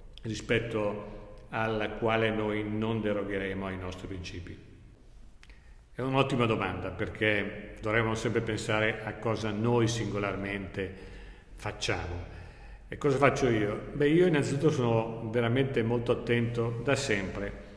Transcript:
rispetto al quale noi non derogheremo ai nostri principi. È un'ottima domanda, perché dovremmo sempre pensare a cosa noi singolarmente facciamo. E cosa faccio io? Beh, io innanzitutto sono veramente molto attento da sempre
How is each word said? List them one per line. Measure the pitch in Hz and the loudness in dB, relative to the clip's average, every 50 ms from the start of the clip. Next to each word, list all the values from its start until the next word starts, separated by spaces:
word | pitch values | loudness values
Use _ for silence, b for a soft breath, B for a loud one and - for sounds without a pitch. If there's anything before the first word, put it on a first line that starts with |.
| - - - - - | -18 -18 -18 -12 -8
rispetto | 113 107 - - - 120 113 117 - - 107 104 104 101 101 - - - - - - - - - - | -6 -6 -6 -2 0 0 0 0 0 -2 -2 0 0 -2 -4 -8 -10 -12 -14 -14 -16 -16 -18 -16 -8
al | - 113 110 110 110 107 104 104 104 - | -4 -2 -2 0 0 0 -2 -2 -4 -2
quale | 117 110 110 113 113 110 | 0 2 2 4 4 2
noi | 107 107 107 107 104 107 107 104 | 2 2 0 0 0 -2 -2 -2
non | 104 107 110 110 113 110 | -2 -2 0 0 0 0
derogheremo | 104 107 104 104 95 98 101 98 95 95 95 95 98 | 0 0 0 0 -2 -2 -4 -4 -2 -2 -4 -4 -4
ai | 95 92 92 | -4 -4 -4
nostri | 92 90 90 - - 95 | -6 -8 -8 -8 -10 -10
principi. | 98 90 85 - 92 90 82 85 87 - - - - - - - - - - - - - - - - - - b b b b b b b b - - | -8 -8 -10 -10 -10 -10 -10 -10 -14 -14 -16 -20 -20 -20 -20 -20 -20 -20 -20 -20 -20 -20 -20 -20 -20 -20 -20 b b b b b b b b -18 -8
È | - | -6
un'ottima | 123 135 131 135 135 - 147 120 120 | -4 0 4 4 4 4 4 2 4
domanda, | 113 110 98 98 92 92 90 92 95 | 4 4 2 2 -2 -2 -2 -4 -6
perché | - - 107 - - - 110 107 104 101 98 101 - - - - - - | -4 -4 -4 -4 -2 2 4 4 4 4 0 -2 -4 -8 -12 -12 -12 -6
dovremmo | - 110 107 117 113 110 110 | -4 2 2 4 4 2 0
sempre | 110 - 123 104 117 | 0 0 2 2 2
pensare | 113 113 110 107 - - 107 107 110 110 110 - - | 0 0 -2 -4 0 0 2 2 4 2 2 0 -4
a | 107 - | -8 -8
cosa | - - 117 110 104 107 110 | -4 -2 0 0 0 0 -2
noi | 104 104 110 120 120 120 113 110 | -2 0 2 4 4 6 4 4
singolarmente | - - 110 101 98 101 101 101 95 95 98 98 101 101 95 90 - - 95 92 95 B B B B B B B B B B B B | 2 0 -2 -2 -2 -2 -2 -2 -2 -2 -4 -4 -4 -4 -6 -6 -6 -4 -4 -4 -6 B B B B B B B B B B B B
facciamo. | - - 104 98 - - - 101 87 85 85 87 87 - - B B B B B B B B B B B - | -8 -8 -8 -6 -4 -2 -2 -2 -2 -2 -6 -6 -8 -10 -10 B B B B B B B B B B B -12
E | - - | -10 -2
cosa | - 147 131 135 | 0 2 4 6
faccio | 143 139 - - - 123 | 6 6 6 6 4 4
io? | 117 107 104 101 107 - - - - | 4 4 2 0 -2 -4 -6 -8 -2
Beh, | 143 147 143 | 2 4 4
io | 156 175 180 | 6 6 6
innanzitutto | 180 156 143 127 117 - 143 160 151 | 6 6 4 2 2 0 4 4 4
sono | - 127 123 117 117 113 110 113 - - 113 110 | 4 4 2 4 4 4 2 0 -4 -6 -6 -2
veramente | 107 120 117 117 120 135 135 135 - 120 110 | 0 2 2 4 4 2 2 2 2 0 2
molto | 113 120 123 117 123 120 | 2 2 0 2 2 0
attento | - - - 120 120 117 117 120 117 117 120 117 - - | 0 2 2 2 2 2 2 0 0 0 0 -2 -4 0
da | 143 139 | 2 2
sempre | 131 - - 107 98 95 92 92 98 101 101 - - B B B | 2 2 0 0 0 0 -2 -4 -4 -4 -6 -6 -8 B B B